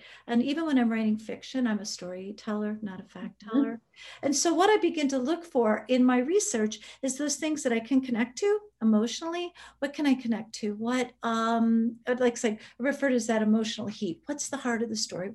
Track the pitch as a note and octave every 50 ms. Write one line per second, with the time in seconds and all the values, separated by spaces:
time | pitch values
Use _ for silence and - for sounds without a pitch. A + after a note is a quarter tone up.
0 | - - - - _ - A#3+ A#3 B3+ C#4 D4 E4 E4 D#4 C#4+ B3+ A#3 A3+ A3+ A3
1 | A3 G#3+ G#3+ G#3+ - - F#3+ - - - - C4 B3 A3+ G#3 G3 G3+ G#3+ - -
2 | F3+ F3+ F3+ F#3 F#3+ G3 G#3+ - - A3 G#3 G#3 G#3+ G#3 G#3+ G#3+ G#3+ G3 F#3 F#3+
3 | F#3+ - - F#3 F#3+ F#3+ - - G#3 A3 A3+ C#4+ B3+ A3+ A3+ - _ _ _ -
4 | - - - - - C#4+ C4+ - - E4+ D#4 D#4 F#4+ G#4 G#4+ G#4 F#4+ E4+ - D4+
5 | D4 C4 C#4 C4 B3 C#4 E4+ E4+ - - - B3+ A3+ G#3+ G#3+ A3 - - B3+ B3+
6 | B3 B3+ B3 B3 B3+ D4 F#4 G#4 G#4+ - - A3 G#3+ G#3+ G#3+ - - - - -
7 | - C4+ C4 C#4 D4 C#4+ D4 - D#4+ D#4 D#4 D4 - B3+ A#3 A3+ A3+ - C#4 C4
8 | C4 B3+ A#3+ G#3+ B3 A#3+ - - G4+ G4+ G#4 G#4 - - _ - A3 A3 G#3+ G#3
9 | A3 A#3+ A#3 - E4 E4 E4+ F4 F4 F4 - - - - - - C#4 C#4+ C#4+ -
10 | D4+ C#4 C4 C4 - A3+ A3+ G3 A3 - - - A3+ G#3 G#3 G#3 A3+ A#3 B3+ B3+
11 | A#3+ A#3 - _ - A#3 A3+ A3+ A3+ A3+ A#3 A3+ A#3 A3+ A3+ A3+ A3+ A#3 A#3 -
12 | - B3 B3+ B3 B3+ A#3+ A#3+ - - A3 G#3+ - - - - - A#3+ C#4+ C#4 C#4+
13 | C#4+ C#4 B3+ A#3+ A3+ A#3 A3+ A3 G#3+ G#3+ G#3+ A3+ A3 A3 - A3 G#3 G3+ G#3 -
14 | G#3+ F3 D#3+ - _ - D4 D4 - - C#4+ C4+ - B3 A#3 A3 A#3 A3 A3 G#3+
15 | - - - E3+ F#3 G3+